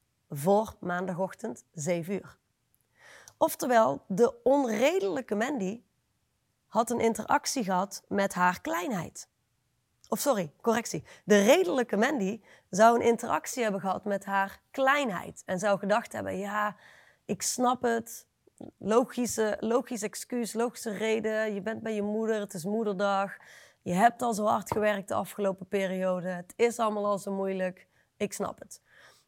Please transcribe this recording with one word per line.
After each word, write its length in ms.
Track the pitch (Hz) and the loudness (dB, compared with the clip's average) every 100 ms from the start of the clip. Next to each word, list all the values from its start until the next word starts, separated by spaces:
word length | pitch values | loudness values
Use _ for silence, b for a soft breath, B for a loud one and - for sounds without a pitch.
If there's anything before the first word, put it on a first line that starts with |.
| _ _ - | _ _ -12
Voor 480 | 147 160 202 220 - | -4 2 2 2 -6
maandagochtend 840 | 180 180 185 175 190 - 226 240 _ | -6 -4 -4 -4 -6 -6 -12 -12 _
zeven 420 | 165 151 175 165 | -8 -2 -2 -2
uur." 240 | 202 - - _ _ _ _ _ B B B B B | -8 -8 -20 _ _ _ _ _ B B B B B
Oftewel, 680 | 320 - 294 240 220 139 - | 0 0 2 4 4 0 -4
de 360 | 190 240 - | 2 2 4
onredelijke 920 | 247 285 254 214 269 370 392 294 233 | 2 4 2 2 4 2 0 -4 -2
Mandy 480 | 208 254 277 185 233 _ _ _ _ _ _ _ _ _ | -2 -2 -2 -4 -6 _ _ _ _ _ _ _ _ _
had 240 | 214 233 | -2 0
een 100 | 240 | 2
interactie 640 | 226 220 - 285 - 269 | 2 0 0 0 0 -4
gehad 380 | 190 180 202 - - | 0 0 -2 -6 -6
met 260 | 196 196 | -2 0
haar 260 | 185 180 180 | 2 2 2
kleinheid. 680 | 302 330 349 190 - - - _ _ _ _ _ _ _ - | -4 -4 -2 -4 -6 -12 -20 _ _ _ _ _ _ _ -6
Of 100 | 220 | -2
sorry, 340 | - 220 156 _ | 0 0 -2 _
correctie. 440 | 233 226 - 160 - B | 0 0 -2 -8 -10 B
De 180 | - 208 | 4 6
redelijke 540 | 202 339 349 277 233 202 | 8 6 6 0 0 0
Mandy 440 | 254 294 190 226 b b b | 0 0 -2 -4 b b b
zou 240 | 185 226 | 6 6
een 120 | 240 233 | 8 2
interactie 560 | 226 233 - - 262 | 2 0 -4 -4 -4
hebben 180 | 220 190 | -2 -2
gehad 240 | 190 196 | -4 -4
met 200 | 208 196 | -4 -6
haar 360 | 202 196 196 - _ | -2 -2 -2 -6 _
kleinheid. 720 | - 269 285 262 175 - - - | 0 2 2 2 -4 -8 -14 -6
En 120 | 185 | -2
zou 200 | 208 196 | 0 0
gedacht 340 | 196 - - | 2 0 0
hebben, 260 | - 190 185 | -8 -6 -6
"Ja, 380 | 202 208 208 208 b b b b | -4 -2 -4 -6 b b b b
ik 180 | - 208 | -8 -4
snap 400 | - - 247 254 | -4 0 0 2
het. 440 | 240 117 - - - _ _ - - - | 0 -2 -4 -16 -20 _ _ -18 -18 -10
Logische, 800 | 196 226 254 - 240 - 214 - | 2 2 2 -2 -4 0 0 0
logisch 420 | 220 240 - 233 | 0 0 -2 -6
excuus, 500 | 208 - - 240 220 | -6 -8 -8 -6 -4
logische 380 | 220 233 - 226 | -2 -2 -4 -8
reden. 640 | 185 220 220 220 220 220 | -4 0 0 0 -2 -2
Je 60 | 202 | -4
bent 220 | 214 226 | -6 -6
bij 120 | 220 | -4
je 80 | 214 | -4
moeder, 380 | 208 214 220 220 | -2 -2 0 -2
het 140 | 202 | -4
is 100 | 185 | -6
moederdag. 720 | 170 220 214 190 202 196 196 - B B B B | -4 -2 -2 0 0 2 -2 -6 B B B B
Je 100 | 190 | -4
hebt 300 | 175 240 240 | 4 4 4
al 120 | 240 | -2
zo 100 | 208 | 0
hard 280 | 214 226 - | 2 0 0
gewerkt 360 | 220 208 202 180 | 0 2 0 -2
de 60 | |
afgelopen 520 | 214 190 - 196 190 185 | -4 -4 -2 -2 -2 -4
periode. 640 | 202 190 185 185 180 175 | -4 -2 -2 -2 -2 -4
Het 240 | 180 180 - | -8 -10 0
is 220 | 233 226 | 0 2
allemaal 280 | 220 208 202 | -2 0 -2
al 120 | 202 | -2
zo 140 | 202 | -2
moeilijk. 560 | 196 196 190 185 180 - _ _ - | -4 -2 -2 -4 -6 -20 _ _ -6
Ik 160 | 214 | -6
snap 260 | - 202 - | -4 -6 -6
het." 220 | - - b b b b | -16 -20 b b b b